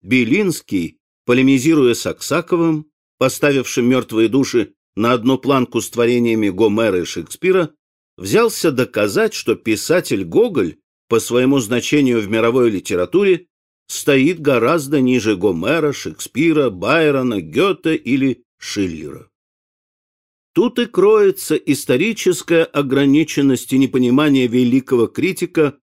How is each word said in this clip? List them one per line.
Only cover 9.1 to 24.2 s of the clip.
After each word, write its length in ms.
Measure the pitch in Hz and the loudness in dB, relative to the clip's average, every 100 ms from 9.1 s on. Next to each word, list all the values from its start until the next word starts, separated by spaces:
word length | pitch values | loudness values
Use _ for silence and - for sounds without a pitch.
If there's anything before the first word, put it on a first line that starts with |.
| 143 220 | 0 -2
что 220 | - - 104 | -4 -4 -4
писатель 680 | 113 104 - 175 - 107 87 | -2 -4 0 -2 0 -4 -2
Гоголь 500 | 131 233 151 87 - _ _ _ | 0 0 0 -4 -6 _ _ _
по 140 | 117 | -2
своему 380 | - 120 127 139 | 0 0 2 0
значению 600 | 107 120 - 147 131 117 | 0 -4 0 0 2 0
в 80 | 101 | 0
мировой 420 | 113 117 131 120 | 0 2 2 2
литературе 760 | 95 - 90 90 180 202 175 - _ _ _ _ | 0 -4 -2 0 2 2 0 -2 _ _ _ _
стоит 540 | - - 135 139 170 | -6 0 2 2 0
гораздо 580 | 147 123 117 170 139 147 | 0 2 2 0 0 0
ниже 380 | 127 127 107 95 | 2 2 0 0
Гомера, 560 | 101 85 98 160 151 | 0 -2 -2 0 -2
Шекспира, 760 | - 95 78 - 120 165 151 131 | -4 -10 -12 -10 -2 0 2 0
Байрона, 680 | 92 104 160 151 135 127 104 | -2 -2 2 2 0 0 -4
Гете 560 | 78 151 196 180 160 160 | -4 -2 0 0 -2 -4
или 480 | - 135 135 120 _ _ | -2 0 0 -2 _ _
Шиллера. 760 | - 104 92 80 73 73 - _ _ _ _ _ _ _ _ _ _ _ _ | -10 -6 -6 -6 -12 -16 -20 _ _ _ _ _ _ _ _ _ _ _ _
Тут 240 | - 233 240 | 0 0 0
и 100 | 240 | -2
кроется 680 | - 196 214 196 190 - 220 | 2 4 4 2 0 -4 -4
историческая 1120 | - 139 - 127 208 214 185 170 - 170 165 | -2 -4 0 0 0 -2 -2 -2 0 0 0
ограниченность 1040 | 147 143 131 139 147 160 - 139 127 - | -2 -2 2 4 2 2 0 0 0 0
и 60 | 131 | 0
непонимание 680 | 131 131 123 131 | 0 0 2 2